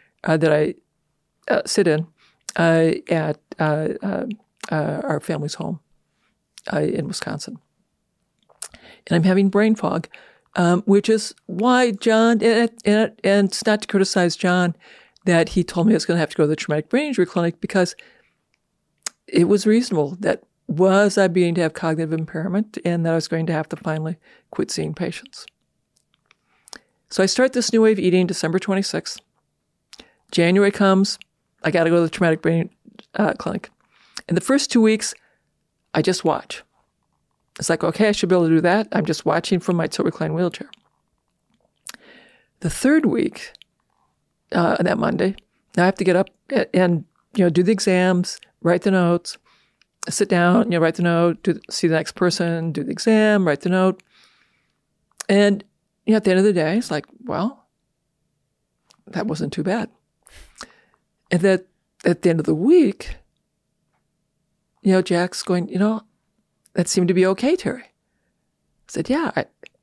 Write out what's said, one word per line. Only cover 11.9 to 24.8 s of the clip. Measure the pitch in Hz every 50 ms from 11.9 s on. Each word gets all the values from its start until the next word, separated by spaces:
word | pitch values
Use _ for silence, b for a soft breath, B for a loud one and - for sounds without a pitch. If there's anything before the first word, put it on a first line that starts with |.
John, | 196 202 - 233 220 220 226 233 233 214
and, | 226 226 220 226 233 226 - - -
and, | 208 208 214 220 - - _ -
and | 196 196 202 196 190
it's | - - -
not | 226 214 208
to | - -
criticize | - 196 190 - - 190 175 170 165
John, | - - 180 180 180 180 175 165 b b b b b b b b b _
that | 185 175 165 165 -
he | - 185 175
told | - - 180 165
me | -
I | 160
was | 160 -
gonna | - 170 170
have | 156 -
to | -
go | - 156
to | 147
the | 156
traumatic | 151 - - 151 151 151 -
brain | - 262 302 302
injury | 254 - 180
clinic | - - 185 170 170 165 _
because | - - - 196 180 175 - b b b b b b b b b _ _ _ _ _ _ _ _ _ _ _ _ _ - - _ _
it | - - 175 175
was | 175 208 196 -
reasonable | 214 214 233 247 - 190 156 147 139 175 180
that | 202 - 180 - _ _ _ _ _ -
was | 156 151 185 190 190 196 208 202 - 208
I | 196 180
beginning | 170 185 175 170 170
to | 180
have | 165 156 160
cognitive | - - 160 160 160 160 151
impairment | 160 160 160 - - 165 165 180 175 202 214 - - - -
and | 175 170 170 165
that | 165
I | 165
was | 165 160 -
going | 165 160 160
to | 160
have | 165 156 156 -
to | 170
finally | - - 160 156 156 156 160 160 b b b b b b _
quit | - - - -
seeing | - 160